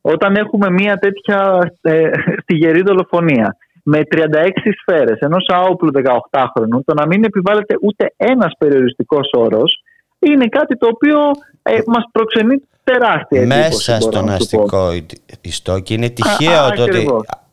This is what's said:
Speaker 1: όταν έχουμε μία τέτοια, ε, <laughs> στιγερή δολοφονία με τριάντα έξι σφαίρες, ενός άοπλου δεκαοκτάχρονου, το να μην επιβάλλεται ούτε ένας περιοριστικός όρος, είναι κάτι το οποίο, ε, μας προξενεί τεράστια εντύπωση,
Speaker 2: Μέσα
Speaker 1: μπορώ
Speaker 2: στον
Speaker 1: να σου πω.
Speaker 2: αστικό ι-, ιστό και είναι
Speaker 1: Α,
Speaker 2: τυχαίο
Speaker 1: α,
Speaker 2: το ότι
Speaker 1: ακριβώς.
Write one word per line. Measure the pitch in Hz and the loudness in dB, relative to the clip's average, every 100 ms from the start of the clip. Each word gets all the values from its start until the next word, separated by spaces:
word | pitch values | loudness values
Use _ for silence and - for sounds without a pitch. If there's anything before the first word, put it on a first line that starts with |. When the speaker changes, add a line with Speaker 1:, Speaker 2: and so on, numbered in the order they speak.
Speaker 1:
όταν | - 165 196 | 0 2 2
έχουμε | 202 208 208 196 | 0 0 -2 0
μία | 180 208 196 | 0 0 0
τέτοια, | 202 202 - 202 196 185 175 175 | -2 -2 -2 0 2 2 0 -2
ε, | 160 160 160 165 | 0 2 2 0
<laughs> | - - | -4 -6
στιγερή | - 165 165 170 | -2 0 2 2
δολοφονία | 190 190 175 175 165 131 104 - _ _ | 2 0 0 -2 0 0 0 -4 _ _
με | - 151 | -2 0
τριάντα | 151 160 156 156 | 0 0 0 2
έξι | 175 185 220 | 0 0 -4
σφαίρες, | 196 - 165 117 110 | -4 0 0 2 0
ενός | - 180 185 | 0 -2 0
άοπλου | 180 185 180 160 | 0 0 0 0
δεκαοκτάχρονου, | 135 131 117 - 143 123 123 113 120 | 0 0 0 0 -2 0 -2 -2 -2
το | 143 | -2
να | 151 147 | -2 0
μην | 196 | 0
επιβάλλεται | 220 202 180 208 208 - | 0 0 0 -2 -2 -2
ούτε | 208 - 202 _ | -2 -2 -6 _
ένας | 208 262 175 - | 0 0 0 0
περιοριστικός | 151 139 123 - - 147 131 | 0 2 0 -2 -2 -2 0
όρος, | 123 113 107 147 - _ _ _ _ | 0 0 2 0 -2 _ _ _ _
είναι | 302 285 240 | 0 2 2
κάτι | 269 302 247 | 0 -2 0
το | 233 | -2
οποίο, | 233 294 294 294 285 - _ | 0 2 2 0 -2 -8 _
ε, | - 220 | -2 -2
μας | 220 233 220 | 0 -2 -2
προξενεί | 220 220 233 220 269 _ _ | -2 0 0 0 0 _ _
τεράστια | - 254 226 160 - 135 | -2 0 0 -2 0 0
εντύπωση, | 123 139 | 2 2
Speaker 2:
Μέσα | 160 127 - 113 | 2 -2 -2 0
Speaker 1:
μπορώ | 113 | 0
Speaker 2:
στον | 107 | -2
Speaker 1:
να | 101 98 | -2 -2
σου | 113 | -2
πω. | 110 | 0
Speaker 2:
αστικό | 104 95 92 | 0 0 -2
ι-, | 87 76 - _ - | -4 -10 -20 _ -18
ιστό | 92 - - 92 | -14 -10 -6 -6
και | 92 | -4
είναι | 110 | -4
Speaker 1:
Α, | 120 | -4
Speaker 2:
τυχαίο | 120 - 208 156 165 | -4 -2 0 0 2
Speaker 1:
α, | 135 | 0
Speaker 2:
το | 117 | 0
ότι | 120 117 | 0 0
Speaker 1:
ακριβώς. | 143 117 107 - _ | -2 -2 -4 -14 _